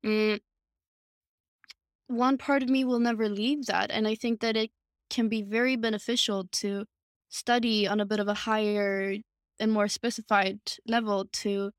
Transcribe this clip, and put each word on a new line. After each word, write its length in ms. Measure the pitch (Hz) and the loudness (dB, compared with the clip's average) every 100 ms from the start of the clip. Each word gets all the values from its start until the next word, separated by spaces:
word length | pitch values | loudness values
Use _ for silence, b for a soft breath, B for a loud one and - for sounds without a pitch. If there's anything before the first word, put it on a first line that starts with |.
| 220 | 2
mm, 340 | 214 214 - _ _ _ _ _ _ _ _ _ _ _ _ _ - _ _ _ | 2 2 0 _ _ _ _ _ _ _ _ _ _ _ _ _ -20 _ _ _
one 300 | 240 254 269 | 0 2 2
part 260 | - 277 | 2 0
of 60 | 262 | 4
me 140 | 269 | 2
will 160 | 262 240 | 2 2
never 300 | 240 220 220 | 2 2 -2
leave 360 | 202 226 294 254 | 0 -2 -2 0
that, 240 | - - | -2 0
and 160 | 220 214 | 0 0
I 80 | 220 | 0
think 240 | 240 226 | -2 -2
that 140 | 233 220 | 0 0
it 140 | 220 _ _ _ _ | -2 _ _ _ _
can 200 | - 226 | -2 0
be 120 | 220 | 0
very 340 | 202 220 247 254 | -2 0 0 0
beneficial 720 | 226 208 - 247 - 196 185 | -2 -2 -2 0 0 -2 -4
to 340 | - 202 202 220 _ _ _ _ | -4 -4 -4 -8 _ _ _ _
study 580 | - - 240 233 214 196 | -10 0 2 4 2 2
on 120 | 208 | 0
a 60 | 202 | 0
bit 140 | 214 | 0
of 80 | 202 | 0
a 60 | |
higher 840 | 208 226 220 208 208 202 196 196 202 - _ _ _ | -2 0 0 0 0 0 0 -2 -6 -10 _ _ _
and 120 | 214 | 0
more 160 | 214 208 | 2 0
specified 720 | - 240 233 - 208 190 202 - - - | 0 -4 -6 0 2 2 -2 -10 -10 -2
level 380 | 233 220 202 196 | -2 0 -2 -2
to 400 | - 208 202 196 | -6 -4 -2 -4